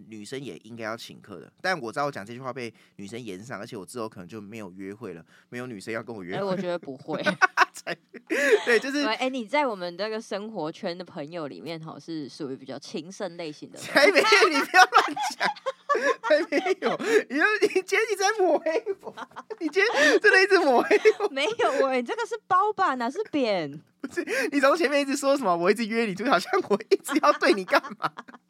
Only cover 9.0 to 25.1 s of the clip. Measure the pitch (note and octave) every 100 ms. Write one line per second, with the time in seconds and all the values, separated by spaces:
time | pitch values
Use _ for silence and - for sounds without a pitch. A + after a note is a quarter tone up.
9 | C#4 A3 C4 C4 G#3 D4 C#4+ G3+ F3 F3
10 | G#3+ A3 A3+ G3+ G#3+ A3 D3+ - F#3+ F3
11 | F3 E3+ D3 F3 D3+ F2+ A#2+ E3 D#3+ -
12 | - D#3+ C3 - C#3 C3 C3+ C3 - -
13 | D#3 G3 G3 E3+ E3 D3+ D3 - - -
14 | - E4 G#4+ G#4 F#4+ C#4+ - F4+ F#4 A4+
15 | - D4+ G#5+ - - G#5 C5 - - C#5+
16 | C5 - A4+ D4+ E4 C#4+ F#4 F#4 A#3+ F3+
17 | F4+ A4 - C4+ F#4+ G#4+ G4+ F#4 F#4 F#4+
18 | A4+ F#4+ G4 A4 F#4 D4+ D#4+ E4 - G4
19 | A#3+ A3 B3+ - - G#4+ D#4+ E4 G#4 A#4+
20 | D5 A4+ G#4+ F#4+ F#4+ F#4 D#4 A#3+ - G#4
21 | G#4+ - G#4 C4+ D4+ A#4 F#4+ C#4 C4+ C4
22 | A#3+ A4+ A4+ A4 - F#4 G#4+ G#4 F4+ C4
23 | A#3 D4+ G#4+ D4+ A#3+ F#3+ D3+ D3 - _
24 | C4+ - - B4 A4+ C#4+ C4+ D#4+ E4 C#4+
25 | C#4